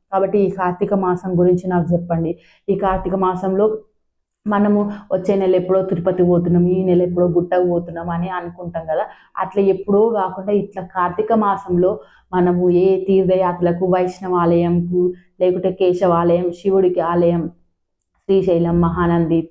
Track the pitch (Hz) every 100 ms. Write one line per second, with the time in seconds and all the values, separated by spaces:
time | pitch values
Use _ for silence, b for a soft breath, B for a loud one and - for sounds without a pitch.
0 | _ 196 190 202 185 180 180 180 190 196
1 | 180 180 190 175 175 180 185 180 170 175
2 | 175 165 165 175 b b - 190 202 190
3 | 185 190 185 180 190 190 214 214 - _
4 | _ _ _ _ 208 202 208 202 202 B
5 | - 185 180 196 190 185 180 190 185 175
6 | 180 180 175 175 175 175 175 185 185 180
7 | 180 175 175 170 175 180 180 175 175 165
8 | 170 170 185 180 175 175 175 165 160 160
9 | 214 B B - 180 202 196 180 - 202
10 | 226 214 185 180 190 208 202 196 180 185
11 | 175 175 214 226 202 190 - 175 185 214
12 | B B _ 180 180 175 180 175 190 185
13 | 190 190 180 185 180 175 170 170 185 185
14 | 180 - 185 180 170 170 170 175 175 180
15 | 180 180 B - 180 180 185 185 185 180
16 | 185 170 170 175 180 170 196 190 180 180
17 | 165 175 170 170 156 - _ _ _ _
18 | _ _ - 196 185 170 170 170 170 170
19 | 175 170 165 165 165